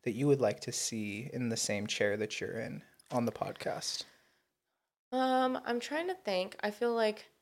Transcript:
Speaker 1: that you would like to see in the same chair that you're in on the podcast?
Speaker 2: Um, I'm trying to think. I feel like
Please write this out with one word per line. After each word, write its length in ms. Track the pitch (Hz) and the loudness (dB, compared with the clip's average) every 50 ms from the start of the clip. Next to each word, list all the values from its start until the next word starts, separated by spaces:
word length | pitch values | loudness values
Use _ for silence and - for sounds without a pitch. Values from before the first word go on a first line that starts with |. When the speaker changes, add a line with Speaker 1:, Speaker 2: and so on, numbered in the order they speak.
| _ | _
Speaker 1:
that 80 | 131 | -2
you 160 | 107 - 143 147 | 0 2 6 6
would 120 | 139 131 | 6 6
like 200 | 120 104 107 - | 6 2 2 0
to 120 | - - | -6 -6
see 560 | - - - - 117 110 107 104 101 104 127 143 | -4 -2 -4 -2 -2 -2 -4 -4 -4 -6 -6 -6
in 160 | - 120 123 117 | -4 -2 0 0
the 80 | 113 | 0
same 320 | 107 - - 104 101 101 104 | 0 0 0 0 0 0 -2
chair 280 | - - 107 104 101 | 2 2 4 2 4
that 240 | 107 107 107 - - | 2 0 -2 -2 -4
you're 180 | - - - 113 | -4 -4 -4 -4
in 240 | 117 120 131 156 - - _ _ _ _ | -6 -6 -8 -10 -12 -16 _ _ _ _
on 160 | - 123 120 | 0 0 0
the 60 | 117 | 0
podcast? 720 | - - - 98 - - - - - - - - - - - - _ _ _ _ _ _ _ _ _ _ _ _ _ _ _ _ _ _ _ _ | -2 -2 -6 -6 -6 -4 -4 -4 -4 -2 -4 -4 -6 -6 -8 -12 _ _ _ _ _ _ _ _ _ _ _ _ _ _ _ _ _ _ _ _
Speaker 2:
Um, 500 | 247 254 262 262 262 254 262 254 254 254 247 | 0 2 2 4 4 4 4 4 2 -2 -2
I'm 140 | - 240 240 | -2 -2 -2
trying 260 | 240 - 285 311 339 | -2 -2 -4 -2 -2
to 80 | 370 370 | -2 -4
think. 420 | 370 - 214 190 185 185 202 - - | -4 -2 -2 0 0 0 -2 -6 -4
I 100 | - 208 | -4 -4
feel 240 | 208 - 240 240 233 | -2 0 0 0 2
like 320 | 233 220 214 214 - - - _ _ | 4 2 2 2 -2 -12 -20 _ _